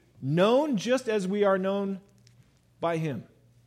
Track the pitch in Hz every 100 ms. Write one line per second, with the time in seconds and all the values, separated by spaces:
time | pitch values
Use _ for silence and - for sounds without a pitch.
0 | _ - 131 160 202 254 311 214 214 254
1 | 220 214 185 208 202 190 190 202 196 190
2 | - _ _ _ _ _ _ _ 165 165
3 | 160 123 - _ _ _